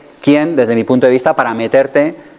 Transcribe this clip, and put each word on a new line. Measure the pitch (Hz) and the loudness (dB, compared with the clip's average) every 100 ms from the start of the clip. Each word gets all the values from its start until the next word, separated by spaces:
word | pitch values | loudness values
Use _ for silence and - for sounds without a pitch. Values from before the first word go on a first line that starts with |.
| - - | -20 -4
quien, | - 147 151 151 | 0 0 0 0
desde | 113 | 0
mi | 113 | 0
punto | 110 127 127 | 0 2 2
de | |
vista, | 127 160 | 2 0
para | 151 120 | -2 -2
meterte | 113 113 131 135 147 151 170 - | -4 0 0 0 0 -2 -6 -18